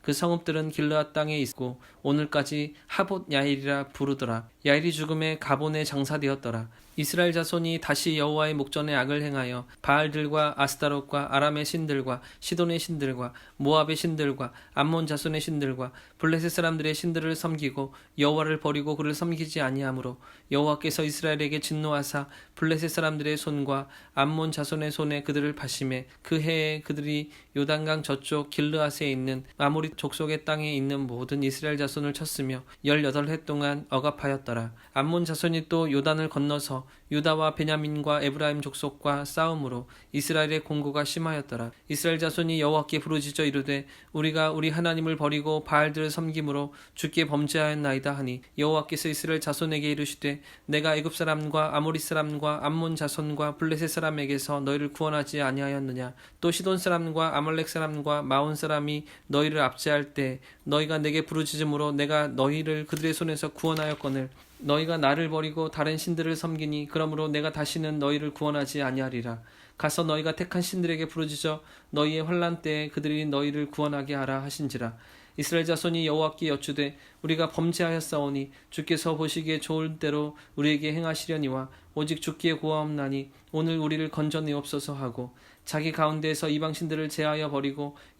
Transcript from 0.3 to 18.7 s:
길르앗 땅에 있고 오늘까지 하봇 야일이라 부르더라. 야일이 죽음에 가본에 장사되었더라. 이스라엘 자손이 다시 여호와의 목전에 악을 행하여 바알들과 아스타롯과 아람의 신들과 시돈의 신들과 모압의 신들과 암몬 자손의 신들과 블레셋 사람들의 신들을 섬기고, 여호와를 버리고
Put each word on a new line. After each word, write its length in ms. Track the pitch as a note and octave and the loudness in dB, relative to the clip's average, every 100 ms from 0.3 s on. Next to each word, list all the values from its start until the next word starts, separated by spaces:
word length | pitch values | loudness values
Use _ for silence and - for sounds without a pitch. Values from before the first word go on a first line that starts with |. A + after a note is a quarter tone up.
| E3+ F3 D#3 D#3 | 2 0 -2 -2
길르앗 440 | D3+ D3 D3+ D3 | 0 2 2 2
땅에 260 | D#3 D3+ D3+ | 0 0 0
있고 400 | B2+ - B2 B2 - - | -2 -2 -6 -6 -14 -4
오늘까지 720 | C3+ D3 D3 D3+ C#3 D3+ D3 - - | 2 2 4 2 0 -2 -4 -8 -6
하봇 440 | - - F#3+ - | -2 0 -2 0
야일이라 580 | C#3 C#3+ C3+ C#3 C#3 C#3 | 2 2 2 0 -2 -2
부르더라. 600 | - C#3+ C3+ B2 A2+ A2+ _ C#3+ | -4 -2 0 0 -2 -6 _ 4
야일이 260 | C#3+ E3+ | 4 4
죽음에 480 | D3+ D#3 D#3 D#3 D#3 | 0 -2 0 0 -2
가본에 460 | - C#3 D3+ D#3 D3 | 0 2 2 0 -2
장사되었더라. 840 | C#3+ C#3 D3+ C#3 C3+ A#2+ A2+ A2+ - - - | 0 0 0 0 0 -2 -4 -6 -12 -10 -4
이스라엘 320 | D3 F3 F3 | -2 2 4
자손이 480 | E3 D#3+ E3+ E3 E3 | 2 0 0 0 -2
다시 380 | - C#3+ E3+ D#3 | 0 0 2 2
여호와의 380 | D3 D3+ D#3 D3+ | 2 2 2 0
목전에 400 | C#3 D3+ D3+ C#3 | -2 -2 0 0
악을 260 | C3 D3 | 2 0
행하여 460 | D3 C#3 B2 B2 B2 - | 0 -2 -2 -4 -8 -6
바알들과 720 | - C#3+ D#3 D3+ D3+ D3+ D3+ C#3 | 2 4 4 0 0 2 2 2
아스타롯과 760 | C#3 - D3 C#3+ C#3 C#3+ C#3+ C#3 | 0 2 0 0 -2 -4 0 2
아람의 280 | D3 D3 | 4 2
신들과 580 | D3 E3+ D#3 C#3 C3 B2+ - - | -2 -2 0 0 -2 -6 -8 -12
시돈의 400 | - F3 E3+ E3 | -4 0 2 0
신들과 560 | - D#3+ C3+ B2 B2 - - - | -2 -2 -2 -2 -6 -10 -20 -2
모압의 380 | C#3 D#3 D3+ D#3 | 4 6 6 2
신들과 560 | E3+ D#3 C#3+ C3+ B2 - - | 0 0 0 -2 -6 -8 -6
암몬 320 | - D3 E3 D#3 | 0 2 2 0
자손의 340 | D3 D#3+ D#3 | -2 -2 -2
신들과 520 | D3 D3+ C#3 B2+ B2 - - - | -2 -2 -2 -2 -6 -10 -20 -2
블레셋 320 | D#3+ E3 E3 | 2 2 0
사람들의 460 | E3+ E3 D#3+ D#3 D#3 | 0 0 0 0 0
신들을 400 | F3 E3 D#3+ D#3+ | -2 -2 -2 -2
섬기고, 580 | E3 D#3 D3 C#3 C3+ - - - | -2 -2 -2 -4 -6 -8 -14 2
여호와를 420 | C#3+ D3+ D#3 D#3 | 4 4 2 0
버리고 360 | D3 | 0